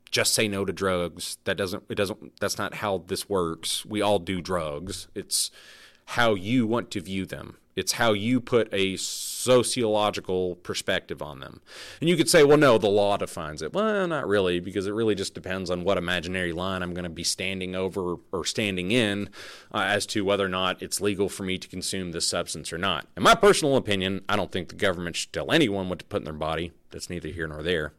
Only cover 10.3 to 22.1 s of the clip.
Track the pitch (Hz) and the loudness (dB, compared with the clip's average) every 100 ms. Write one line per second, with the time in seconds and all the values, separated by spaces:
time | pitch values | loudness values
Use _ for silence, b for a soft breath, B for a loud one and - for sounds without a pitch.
10.3 | 92 92 87 - 95 - 92 - 78 76 | 0 0 -4 -8 -6 -2 -2 -4 -10 -10
11.3 | 67 67 62 B B B B 160 175 156 | -12 -16 -18 B B B B 0 2 6
12.3 | 170 147 151 143 110 104 101 101 101 95 | 8 10 10 8 8 6 4 4 2 -2
13.3 | - 78 76 80 190 220 208 175 151 95 | -6 -10 -8 -6 -2 0 0 -2 -2 2
14.3 | 101 92 87 92 98 95 107 110 95 95 | 2 4 0 -2 -4 -2 0 0 0 -2
15.3 | 92 92 95 87 90 87 92 87 90 82 | -8 -6 -4 -2 -2 0 0 0 -2 -2
16.3 | 92 87 82 95 92 90 87 90 80 87 | -2 -2 -2 -4 -4 -4 -6 -8 -6 -4
17.3 | - 95 95 92 92 95 95 90 82 - | -4 -4 -4 -6 -4 -4 -2 -4 -4 -6
18.3 | - 78 - 104 92 90 123 107 101 98 | -6 -4 -2 -2 -2 0 0 0 -2 -6
19.3 | B B B B 107 95 104 - 107 95 | B B B B -2 0 0 0 -2 2
20.3 | 101 95 92 92 90 90 - 101 95 95 | 2 2 2 0 -2 -6 -2 -2 0 -2
21.3 | - 92 92 - 92 - 98 90 | -2 -4 -6 -6 -8 -6 -6 -6